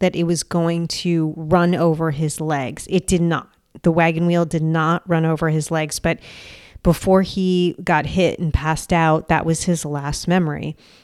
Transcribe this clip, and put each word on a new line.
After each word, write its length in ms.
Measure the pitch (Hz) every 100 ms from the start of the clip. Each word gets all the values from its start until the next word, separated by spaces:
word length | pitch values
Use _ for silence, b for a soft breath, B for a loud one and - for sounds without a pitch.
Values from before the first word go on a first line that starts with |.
that 140 | 185
it 100 | 170
was 180 | 170 170
going 460 | - 170 170 170 170
to 440 | - 180 170 156 156
run 380 | 156 175 156
over 360 | 175 170 156 160
his 300 | 143 156 -
legs. 460 | 156 147 127 - -
It 160 | 185 -
did 160 | 180
not. 260 | 170 160 - _ _ -
The 100 | 170
wagon 340 | 165 165 160 170
wheel 180 | 170
did 180 | 165 165
not 460 | 156 160 160 170 185
run 160 | 165
over 240 | 160 156 165
his 220 | 156 151
legs, 280 | 160 156 -
but 200 | 170 165 B B B B B B
before 400 | 175 160 - 190
he 520 | 190 - 185 180 175 -
got 240 | 180 156 151
hit 320 | 190 170 -
and 140 | 160
passed 400 | 139 151 156 -
out, 360 | 175 160 160 -
that 180 | 160 160
was 180 | 160
his 200 | - 170
last 440 | 147 147 143 - -
memory. 480 | 180 160 147 147 156 b b